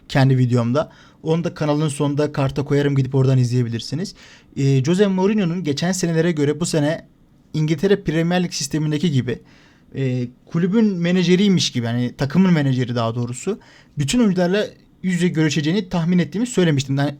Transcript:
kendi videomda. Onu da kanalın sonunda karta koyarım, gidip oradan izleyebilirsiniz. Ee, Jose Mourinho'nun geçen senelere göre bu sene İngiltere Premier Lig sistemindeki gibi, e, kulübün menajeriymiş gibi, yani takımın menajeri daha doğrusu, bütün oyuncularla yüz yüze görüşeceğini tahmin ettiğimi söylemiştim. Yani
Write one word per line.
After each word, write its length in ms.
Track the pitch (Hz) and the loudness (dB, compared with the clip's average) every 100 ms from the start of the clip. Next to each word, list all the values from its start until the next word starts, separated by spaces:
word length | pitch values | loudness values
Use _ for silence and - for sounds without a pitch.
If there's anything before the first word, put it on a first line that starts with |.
| - | -4
kendi 280 | 143 135 127 | 2 4 4
videomda. 540 | 123 120 117 135 - - - _ | 4 2 2 0 -2 -8 -20 _
Onu 200 | 156 165 | -2 -2
da 100 | 170 | -2
kanalın 340 | 175 151 147 156 | -4 -2 0 0
sonunda 440 | 139 147 143 147 | -2 -2 0 -2
karta 340 | 147 135 139 139 | 0 -2 -2 -2
koyarım, 300 | 143 143 139 | 0 2 0
gidip 200 | 127 135 | 0 2
oradan 220 | 131 131 | 2 2
izleyebilirsiniz. 760 | 120 123 117 117 - 143 196 - - - _ - | 2 0 -2 -4 -6 -8 -8 -12 -20 -20 _ -2
Ee, 260 | 139 135 | 2 2
Jose 240 | 127 180 202 | 2 2 2
Mourinho'nun 560 | 185 190 214 175 175 | 2 0 2 0 -2
geçen 280 | 147 143 170 | -4 -2 -2
senelere 400 | 180 170 160 170 | -2 -2 0 0
göre 280 | 156 143 151 | 0 0 -2
bu 60 | 170 | -2
sene 420 | 160 147 160 - _ _ _ _ | -2 -2 -4 -10 _ _ _ _
İngiltere 500 | 151 151 165 196 196 | -4 -2 0 0 0
Premier 400 | 185 156 165 180 | 0 -2 0 0
Lig 80 | 175 | -2
sistemindeki 600 | - - 156 151 151 175 | -4 -6 -2 -2 0 0
gibi, 300 | 135 117 113 - - _ _ _ 127 | 0 -2 -6 -10 -20 _ _ _ -6
e, 320 | 131 127 123 - - | -4 -2 -4 -10 -8
kulübün 400 | 170 180 226 214 | -2 0 2 2
menajeriymiş 840 | 180 170 185 175 180 208 180 - | 0 0 2 4 4 4 2 0
gibi, 140 | 127 117 | -2 -2
yani 300 | 120 123 - | -2 -4 -4
takımın 360 | 139 175 190 | -2 2 4
menajeri 420 | 165 139 127 120 120 | 4 2 0 -2 -2
daha 200 | 113 120 | -2 -2
doğrusu, 440 | 120 120 185 233 - - _ - | -6 -6 -6 -8 -10 -20 _ -6
bütün 220 | 139 247 | -2 2
oyuncularla 480 | 220 180 175 202 196 - _ _ | 2 2 0 0 -2 -8 _ _
yüz 100 | 185 | -4
yüze 140 | 175 180 | 0 0
görüşeceğini 600 | 147 156 160 147 202 180 | 2 0 0 0 -2 -2
tahmin 300 | 180 165 180 | -2 0 0
ettiğimi 280 | 151 190 240 | 0 -2 -2
söylemiştim. 500 | - 170 139 - 139 | 0 2 2 0 -2
Yani 180 | 143 | -2